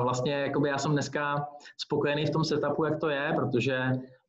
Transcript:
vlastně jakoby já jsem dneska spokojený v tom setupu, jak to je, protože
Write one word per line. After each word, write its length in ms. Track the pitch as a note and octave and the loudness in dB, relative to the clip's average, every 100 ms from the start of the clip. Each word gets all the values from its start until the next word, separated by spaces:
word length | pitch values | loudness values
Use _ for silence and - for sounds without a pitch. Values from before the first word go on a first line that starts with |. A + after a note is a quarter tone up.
vlastně 300 | B2 B2+ B2+ | 0 0 0
jakoby 360 | C#3+ C#3 D3 C#3+ | 0 0 0 0
já 100 | C#3 | 0
jsem 140 | D#3 | 2
dneska 540 | D3 C3 D3+ D3 C#3+ D3 - - - | 0 0 -2 -2 -2 -4 -10 -18 -14
spokojený 480 | - D3 D3 D3 D#3 | -4 0 2 2 2
v 40 | |
tom 140 | D#3 | 2
setupu, 400 | D#3 D3+ C#3+ C#3+ | 2 0 0 0
jak 160 | D3+ D3+ | 0 0
to 80 | D#3+ | 0
je, 240 | C#3 D3 E3 | 0 0 0
protože 420 | C3 B2 C3+ C3 C3 B2+ - - | 0 0 2 0 0 -2 -4 -16